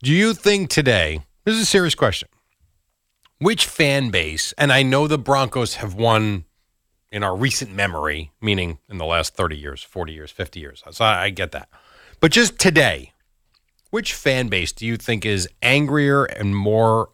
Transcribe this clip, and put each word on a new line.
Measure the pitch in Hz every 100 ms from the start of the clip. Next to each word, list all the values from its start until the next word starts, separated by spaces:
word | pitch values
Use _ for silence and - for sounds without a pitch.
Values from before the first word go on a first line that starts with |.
do | 127
you | 170 220
think | 202 202 202 175
today, | - 131 107 78 78 - _ -
this | 220
is |
a | 208
serious | 196 175 -
question, | 123 - - _ _ _ _ _ _ _ _ _ _ -
which | 175 220 -
fan | - 147 139 127
base, | 92 80 78 - -
and | 143
I | 131
know | 131 131 151
the | 151
Broncos | 120 139 135 131 113 -
have | 104
won | 92 113 110 107 98 - _ _ _ _ _ _
in | 107
our | 101 92
recent | 131 - 120
memory, | 95 101 80 76 76 76 _
meaning | 107 98 87 78 -
in | 98
the | 80
last | 85 78 -
thirty | 87 76
years, | 71 67
forty | - 92 82
years, | 78 76
fifty | - 92 90
years. | 71 - -
So | - 110
I, | 92 101
I |
get | 95 90
that. | - - _ _ - - _
But | 160
just | 233 220 -
today, | 190 160 127 73 65 _ _ _ _ _ _ _ _
which | 214 -
fan | - 147 131 123
base | 95 -
do | - 113
you | 117
think | - 113 110
is | 101 90 _
angrier | 120 139 147 147 143 139 135
and | - 101 101
more | 104 110 113 110 110